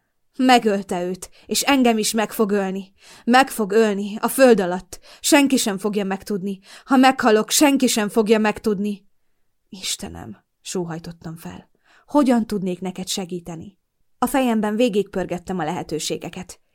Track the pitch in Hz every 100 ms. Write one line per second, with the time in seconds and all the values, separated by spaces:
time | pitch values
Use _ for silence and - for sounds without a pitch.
0 | _ _ _ - 262 240 220 202 196 185
1 | 180 185 - _ - 214 - 277 240 220
2 | 208 226 214 - 208 202 190 190 190 _
3 | - - - 233 175 - 196 214 220 196
4 | 202 214 226 262 262 208 180 180 - -
5 | - - - 294 277 262 226 190 214 208
6 | 190 190 - 202 196 190 - - - 269
7 | 262 262 240 214 214 - 294 269 240 226
8 | 202 226 208 220 214 208 220 196 208 202
9 | _ _ _ _ _ _ _ 196 196 -
10 | 196 170 214 202 _ _ - 190 175 160
11 | 170 170 160 165 175 180 - _ _ _
12 | _ 294 269 240 214 208 190 175 185 180
13 | 185 - 175 180 175 160 202 - _ _
14 | _ _ 247 277 254 220 208 214 247 202
15 | 196 190 180 170 - 185 151 165 - 156
16 | - 165 - 180 - - _